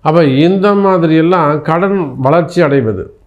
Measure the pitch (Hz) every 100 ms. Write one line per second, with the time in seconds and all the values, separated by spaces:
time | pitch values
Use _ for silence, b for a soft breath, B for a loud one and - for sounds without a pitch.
0 | - 165 151 131 170 190 202 202 196 185
1 | 165 160 165 185 147 151 151 165 190 196
2 | 151 123 131 165 165 175 156 139 113 92
3 | - -